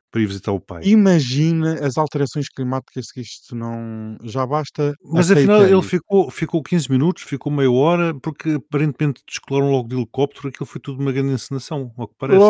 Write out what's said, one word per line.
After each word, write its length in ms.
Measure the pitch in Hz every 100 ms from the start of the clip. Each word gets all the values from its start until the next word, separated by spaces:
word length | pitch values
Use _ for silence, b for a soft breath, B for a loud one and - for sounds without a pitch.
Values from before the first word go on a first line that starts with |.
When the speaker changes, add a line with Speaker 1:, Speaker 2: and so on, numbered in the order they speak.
| _
Speaker 1:
para 100 | 117
ir 60 | 104
visitar 260 | 98 -
o 80 | 98
pai. 220 | - 87
Speaker 2:
Imagina 880 | 190 214 196 170 123 135 160 165 160 160 143
as 100 | 160
alterações 500 | 151 143 139 151 139
climáticas 640 | - 127 131 - 135 120
que 80 | 127
isto 320 | 117 - -
não, 640 | 120 117 117 113 110 110 110
já 240 | 120 127 127
basta 480 | 151 147 - 147 143
Speaker 1:
Mas 280 | - 165 175
afinal 320 | 180 196 214
ele 100 | 196
Speaker 2:
aceitei. 140 | 190 -
Speaker 1:
ficou, 420 | 180 - 196 135
ficou 320 | - 160 165
quinze 280 | - 180 127
minutos, 320 | 131 165 175
ficou 280 | - 135 147
meia 180 | 147 135
hora, 440 | 123 156 175 170 143
porque 300 | 160 147 160
aparentemente 720 | 151 - 143 151 - 151 - _
descolaram 440 | - - 139 139
logo 180 | 135 117
de 60 |
helicóptero, 540 | 127 113 - 143 - 139
aquilo 180 | - 143
foi 140 | -
tudo 180 | - 131
uma 120 | 139
grande 200 | 131 139
encenação, 600 | 131 - 135 - 147 123 117
ao 120 | 117
que 60 | _
parece, 200 | 131 196
não 80 | 208